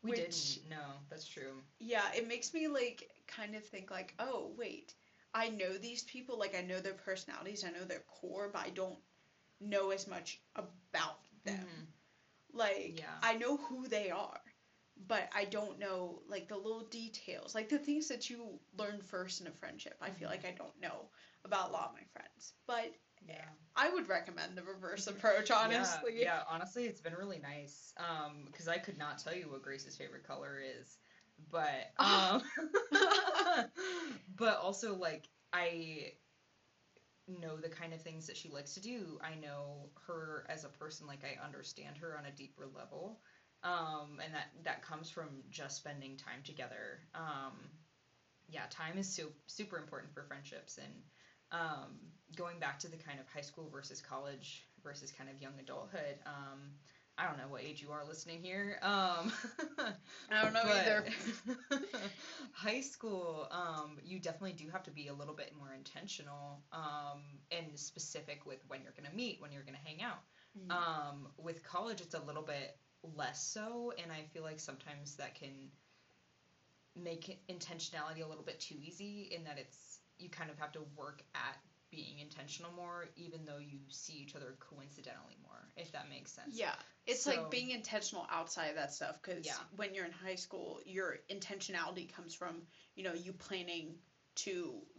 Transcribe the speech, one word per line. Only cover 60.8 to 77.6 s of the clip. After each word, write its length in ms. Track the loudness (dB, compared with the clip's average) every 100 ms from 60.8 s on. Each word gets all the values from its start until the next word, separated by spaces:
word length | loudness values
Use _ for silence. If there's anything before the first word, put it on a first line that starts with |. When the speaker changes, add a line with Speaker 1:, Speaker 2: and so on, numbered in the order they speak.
| 10 8 6 2 0 -2 0 -2 2
Speaker 1:
<laughs> 420 | 2 2 -2 -4 -6 -10 -10 -10
high 300 | -2 2 2
school, 640 | 0 -4 -2 0 0 -2 -2
um, 480 | 0 0 0 -4 -8
you 180 | -6 -4
definitely 340 | -2 -2 -4
do 160 | -4 -4
have 140 | -4
to 80 | -4
be 160 | -8 -6
a 60 |
little 200 | -6 -6
bit 180 | -6 -6
more 220 | -8 -12
intentional, 880 | -12 -12 -8 -6 -6 -6 -8 -8 -10 -10
um, 680 | -6 -4 -2 -4 -6 -10 -14 -4
and 280 | -4 -4 -6
specific 640 | -8 -6 -6 -6 -6 -8 -8
with 140 | -10 -8
when 140 | -10
you're 120 | -10
gonna 160 | -12 -8
meet, 280 | -2 -2 -4
when 120 | -8
you're 120 | -10
gonna 140 | -10 -12
hang 240 | -10 -6
out. 200 | -6 -6 -10 -20 -18 -10
Speaker 2:
Mm-hmm. 200 | -2 2
Speaker 1:
Um, 500 | 2 2 -2 -6 -10 -8
with 260 | -6 -6
college, 380 | -2 0 0 -2
it's 120 | -4 -6
a 40 |
little 240 | -4 -4
bit 300 | -2 -2 -4 -10 _ _
less 360 | -8 -2 0 0
so, 520 | -2 -2 -2 -2 -2 -4
and 140 | -6
I 120 | -6
feel 200 | -8 -6
like 160 | -6 -6
sometimes 560 | -8 -8 -10 -10 -8 -6
that 200 | -8 -8
can 360 | -10 -10 -14 -18 _ -20 _ _ _ _ _ _ _ _ _ -8
make 420 | -6 -6 -6 -10 -8
intentionality 720 | -8